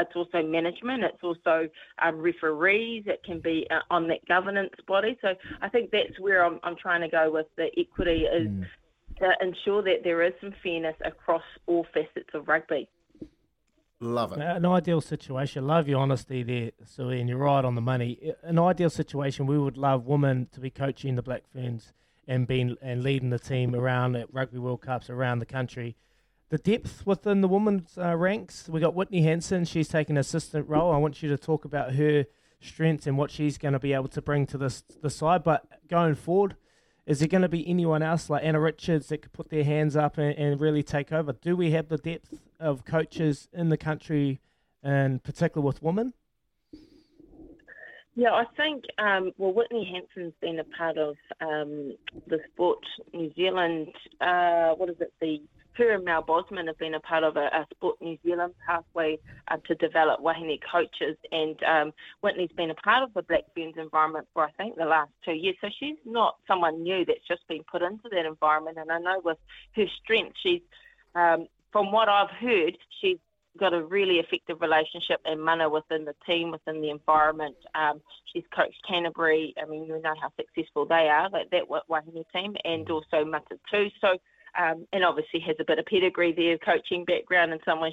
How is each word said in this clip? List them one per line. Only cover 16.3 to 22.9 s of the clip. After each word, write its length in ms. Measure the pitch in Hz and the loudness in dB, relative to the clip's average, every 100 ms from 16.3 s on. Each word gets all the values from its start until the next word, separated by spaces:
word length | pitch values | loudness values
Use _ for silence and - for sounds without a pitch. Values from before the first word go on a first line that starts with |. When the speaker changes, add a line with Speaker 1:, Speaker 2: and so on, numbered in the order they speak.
| 131 | -6
Speaker 2:
there, 300 | 120 123 117 - | -4 -4 -6 -10
Sue, 240 | - - 127 | -20 -10 -6
and 180 | 127 120 | -4 -2
you're 120 | 127 | 0
right 260 | 143 139 | 2 4
on 100 | 127 | 2
the 60 | 120 | 0
money. 520 | 117 127 120 123 156 - | 0 0 -2 -6 -8 -8
An 160 | 160 165 | 0 4
ideal 320 | 175 175 170 | 4 4 2
situation, 560 | - 156 139 139 135 135 | 0 -4 -2 -4 -2 0
we 100 | 147 | 2
would 220 | 139 131 | 0 0
love 260 | 139 135 | 2 2
women 440 | 120 147 139 131 123 | 2 2 4 2 -2
to 80 | - | -8
be 80 | 131 | -12
coaching 460 | - 135 - 139 | -6 -4 -4 -4
the 80 | 123 | -4
Black 220 | 120 123 - | -4 -8 -10
Ferns 440 | 131 123 117 - _ _ _ - | -10 -8 -8 -10 _ _ _ -4
and 180 | 127 120 | -2 2
being, 300 | 131 123 120 | 2 0 -2
and 200 | 131 | -6